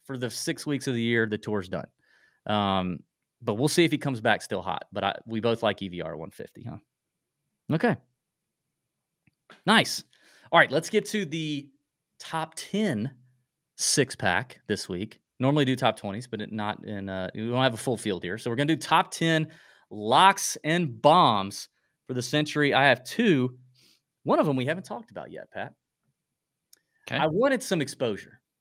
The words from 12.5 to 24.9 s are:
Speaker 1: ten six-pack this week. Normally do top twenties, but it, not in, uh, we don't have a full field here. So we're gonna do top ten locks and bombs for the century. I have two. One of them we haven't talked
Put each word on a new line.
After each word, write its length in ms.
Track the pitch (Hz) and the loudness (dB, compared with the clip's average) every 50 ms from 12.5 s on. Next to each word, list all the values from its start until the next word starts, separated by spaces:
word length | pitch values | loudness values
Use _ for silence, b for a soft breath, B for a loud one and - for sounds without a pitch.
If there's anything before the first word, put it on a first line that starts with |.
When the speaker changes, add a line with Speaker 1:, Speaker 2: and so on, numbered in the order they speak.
| - | -8
Speaker 1:
ten 540 | - - - - 208 220 190 123 104 104 139 - - _ _ _ _ _ _ _ _ _ _ _ | -14 -10 -4 -2 0 0 2 0 0 -2 -4 -6 -10 _ _ _ _ _ _ _ _ _ _ _
six-pack 840 | - - - - 151 123 - - - 113 95 87 98 123 - - - _ | -4 0 2 2 2 2 0 -2 -2 0 2 2 2 0 -4 -12 -16 _
this 220 | - 104 - - - | -4 -4 -4 -4 -8
week. 320 | 90 87 107 - - _ _ _ _ - | -8 -8 -8 -10 -12 _ _ _ _ -2
Normally 240 | 123 135 147 156 139 | 0 2 2 2 2
do 100 | 127 131 | 2 0
top 220 | 123 131 113 107 | 2 0 0 0
twenties, 300 | - - 101 98 113 123 | -2 -6 -10 -10 -10 -10
but 160 | - 113 104 | -10 -10 -10
it, 100 | 104 - | -10 -8
not 320 | 110 107 104 104 - - - | -8 -6 -6 -6 -6 -8 -10
in, 240 | 104 107 98 98 98 | -10 -10 -8 -8 -8
uh, 220 | 95 92 92 92 - | -6 -6 -6 -8 -8
we 140 | 107 110 117 | -8 -6 -2
don't 140 | 120 127 | 0 2
have 120 | 131 131 113 | 2 2 0
a 40 | 107 | 0
full 180 | - 135 117 | -2 -4 -4
field 260 | 107 - 107 95 87 | -2 -2 -2 -4 -2
here. 140 | - 87 98 | -4 -6 -8
So 140 | 110 - 123 | -6 -4 -4
we're 60 | 117 | -2
gonna 180 | 123 147 151 160 | 0 0 0 0
do 20 | |
top 340 | 139 - - 156 170 190 - | -2 0 2 2 2 2 0
ten 380 | - - 165 165 160 156 160 156 B B B B B B B B | -4 -2 0 2 2 2 0 -2 B B B B B B B B
locks 680 | - 107 104 110 127 156 185 196 190 - - - - - - | -12 -6 0 4 6 8 8 6 6 4 -2 -6 -8 -6 -2
and 360 | 151 165 175 175 135 117 113 | 0 0 0 0 -2 -4 4
bombs 680 | 139 143 160 180 165 127 110 98 98 98 101 - - - _ _ _ _ _ _ _ | 6 8 8 8 8 6 4 2 0 -4 -8 -12 -16 -18 _ _ _ _ _ _ _
for 60 | - 127 | -8 -6
the 80 | 123 | -6
century. 520 | 123 - - 151 151 147 - 151 147 139 104 | -4 -2 0 0 0 0 0 0 2 4 4
I 100 | 131 139 | 6 6
have 200 | 139 120 - - | 6 4 2 0
two. 520 | - - - 240 214 156 131 123 127 - - - _ b b b b b b b _ _ _ _ | -4 -2 2 4 4 4 4 2 0 -2 -8 -18 _ b b b b b b b _ _ _ _
One 140 | 135 - 294 | 0 2 2
of 80 | 240 | 2
them 100 | 156 135 | 2 0
we 100 | 131 123 | 0 0
haven't 180 | 143 165 190 - | -2 -4 -4 -6
talked 260 | - | -10